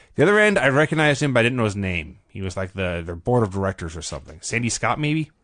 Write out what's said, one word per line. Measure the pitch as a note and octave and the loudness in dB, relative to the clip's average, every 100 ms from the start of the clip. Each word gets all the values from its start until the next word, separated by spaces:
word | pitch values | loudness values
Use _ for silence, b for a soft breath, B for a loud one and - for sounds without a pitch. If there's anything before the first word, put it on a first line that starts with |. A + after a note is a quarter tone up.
| b b | b b
The | |
other | F#3+ G#3 | 4 6
end, | G#3+ G3+ | 4 4
I | C3 | 4
recognized | C3+ D3+ D#3+ D3+ C#3 | 4 2 2 2 2
him, | D3 | 2
but | B2 | 2
I | |
didn't | A2+ B2+ | 2 2
know | A2 | -2
his | G2+ | -2
name. | F#2+ F2 D2+ - _ | -4 -4 -6 -12 _
He | G#2 | -8
was, | F#2+ F#2+ | -8 -6
like, | F#2+ | -6
the, | F#2+ F2+ E2+ E2+ | -4 -4 -4 -6
their | E2+ | -8
board | A#2+ B2 | 0 2
of | G#2+ | 2
directors | G2 F#2+ F#2 E2+ D#2+ | 0 -2 -2 -8 -10
or | |
something. | D#2 D2 D2 D#2 | -10 -12 -14 -16
Sandy | - A2+ A#2+ | -6 -2 -2
Scott, | - A2+ B2+ | -2 -2 -2
maybe? | D3 D#3 D3 _ | -2 -2 -4 _